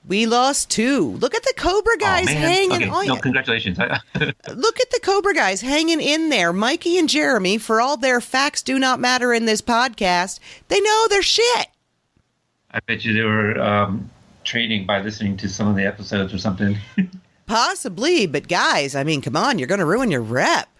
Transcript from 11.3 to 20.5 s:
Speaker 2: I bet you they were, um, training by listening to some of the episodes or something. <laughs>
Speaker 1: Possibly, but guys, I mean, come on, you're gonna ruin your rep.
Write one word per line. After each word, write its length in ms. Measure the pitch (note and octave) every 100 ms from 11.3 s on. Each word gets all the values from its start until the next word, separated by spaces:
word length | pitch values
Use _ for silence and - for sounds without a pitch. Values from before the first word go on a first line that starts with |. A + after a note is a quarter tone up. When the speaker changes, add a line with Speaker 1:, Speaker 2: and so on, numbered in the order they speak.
| - A#4+ A#4+ - _ _ _ _ _ _ _ _ _ _
Speaker 2:
I 80 | A2+ -
bet 180 | A2+
you 100 | A2+
they 80 | G#2+
were, 360 | A2 G#2+ G#2+ B2
um, 500 | G#2+ G#2 G2+ G2+ - - _ _
training 420 | - A#2+ A2+ G#2+ F#2
by 140 | G2+
listening 360 | G#2 G#2 G#2 F#2+
to 100 | G2+
some 180 | - G#2
of 80 |
the 100 | G2
episodes 480 | G2 - G2+ G#2 F#2
or 60 | F#2+
something. 380 | G#2+ F#2+ G2+ G2+ - -
<laughs> 140 | F#3 - _ _ -
Speaker 1:
Possibly, 800 | A3+ C#4 G4 A3+ F3 C#4+ F4 F#3
but 200 | C#3 -
guys, 480 | F3 A3 F#3 C#3
I 80 | C#3
mean, 200 | D3 D3+
come 120 | B2+ C#3+
on, 220 | B3 A3
you're 100 | B2
gonna 180 | G3+ D#3
ruin 240 | A3 B3+
your 100 | C3
rep. 460 | A2 B2 G#3+